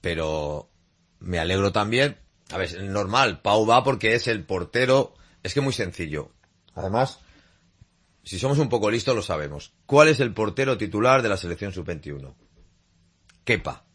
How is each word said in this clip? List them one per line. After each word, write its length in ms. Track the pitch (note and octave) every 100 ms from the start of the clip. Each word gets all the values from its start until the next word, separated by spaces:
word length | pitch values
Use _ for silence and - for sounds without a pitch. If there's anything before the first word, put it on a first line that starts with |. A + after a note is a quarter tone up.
Pero 680 | F2+ E2 D#2+ D#2 D2 D2 - _ _ _ _ _
me 200 | F2+ F2
alegro 320 | E2 F#2+ G2
también. 460 | G#2 G#2 A#2+ C#3+ - _ _ _
A 60 | F#2+
ver, 100 | F2+
es 140 | E2+
normal, 600 | G2 G2 G2 A#2+ B2+ D#2+
Pau 240 | - G#2+ A2
va 200 | A#2 B2
porque 300 | A#2 A2 A#2
es 120 | A#2+
el 160 | A2
portero. 720 | D#2+ F#2 F2 A#2+ B2+ C3+ - _ _ _
Es 100 | F#2
que 80 | C#3+
muy 100 | C3+
sencillo. 640 | B2 F#2+ - D#2+ D2+ - _ _ _ _ -
Además, 440 | F#2 A2 C3+ - - - _ _ _ _ - _ _ _
si 140 | - F#2
somos 220 | C3 C#3+
un 80 | C3+
poco 240 | A2+ G#2
listos, 240 | A#2 A#2+ A#2
lo 60 |
sabemos. 500 | F#2 D#2+ D2 D2 - _ -
¿Cuál 240 | C#3 D#3
es 100 | D3
el 140 | B2
portero 440 | G#2 G#2+ G2 C3+ A#2
titular 440 | G2+ G#2 A#2+ C3
de 80 | A2+
la 80 | F#2+
selección 340 | F2 E2+ G2+
sub-veintiuno? 640 | F#2 D#2+ E2 D2 C#2+ C2+ - _ _ - _ _ _ _ _ _ _ -
Kepa. 400 | G#2+ C#2 - _